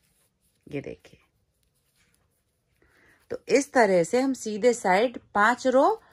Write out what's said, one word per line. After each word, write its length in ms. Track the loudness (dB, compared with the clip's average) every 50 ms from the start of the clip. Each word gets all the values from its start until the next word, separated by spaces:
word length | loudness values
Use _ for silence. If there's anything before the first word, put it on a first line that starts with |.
| _ _ _ _ _ _ _ _ _ _ _ _ _
ये 140 | -14 -12 -12
देखिए, 380 | -12 -12 -16 -20 _ -20 _ _ _ _ _ _ _ _ _ _ _ _ _ _ _ _ _ _ _ _ _ _ _ _ _ _ _ _ _ _ _ _ _ _ _ _ _ _ _ _ _ _ _ -14
तो 60 | -14 -12 _ 0
इस 220 | 0 0 0 0 0
तरह 300 | 2 2 4 2 2 0
से 160 | 0 -2 -2
हम 120 | -2 -2 -4
सीधे 380 | -6 -8 -10 -6 0 0 0 0
साइड 440 | 0 0 0 0 0 0 -2 -4 -8 _ _ -2
पांच 320 | 0 2 2 2 0 -2 0
रो 320 | 2 2 2 2 0 -2 _ _